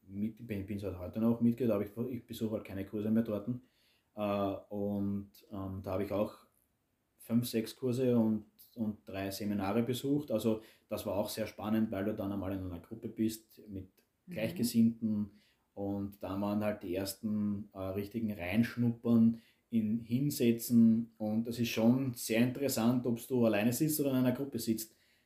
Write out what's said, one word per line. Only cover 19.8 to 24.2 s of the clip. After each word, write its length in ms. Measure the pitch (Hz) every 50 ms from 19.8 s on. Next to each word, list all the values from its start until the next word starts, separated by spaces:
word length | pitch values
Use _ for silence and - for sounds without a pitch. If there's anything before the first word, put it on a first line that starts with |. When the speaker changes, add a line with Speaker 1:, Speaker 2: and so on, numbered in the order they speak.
| 107 107 107 117
Speaker 1:
Hinsetzen. 1120 | - - 113 127 143 147 143 - 127 117 117 113 - - 120 117 113 113 110 113 117 - _ _
Und 280 | 107 107 107 110 113
das 120 | 120 117 120
ist 100 | 117 113
schon 460 | - - 110 117 123 135 135 131 120
sehr 260 | - - - 113 113
interessant, 680 | 120 127 127 139 139 131 135 - 113 117 127 123 120
ob 200 | 127 113 113 -
du 200 | - 131 123 117
alleine 260 | 113 107 101 104 120 120
sitzt 280 | - 160 151 151 -
oder 100 | 147 139
in 60 | 131
einer 160 | 127